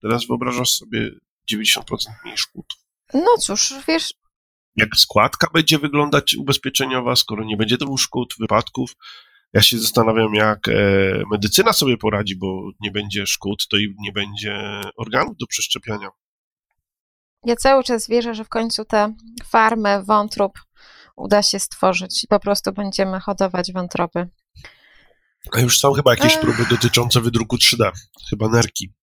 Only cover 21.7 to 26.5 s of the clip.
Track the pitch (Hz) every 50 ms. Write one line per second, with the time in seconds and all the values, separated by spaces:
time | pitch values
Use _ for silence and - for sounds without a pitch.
21.7 | - - - 185 185 180 190 190 - - - - 214 202 - 202 202 202 - -
22.7 | 196 202 208 196 190 - 196 190 190 190 - - 202 - 196 190 180 180 180 -
23.7 | 180 185 180 180 - - 170 170 _ 175 180 180 _ _ _ _ _ - - -
24.7 | _ _ _ _ _ _ _ _ _ _ _ _ _ _ _ - - 113 123 123
25.7 | 117 - - 139 139 139 143 127 120 - 277 - - 311 - -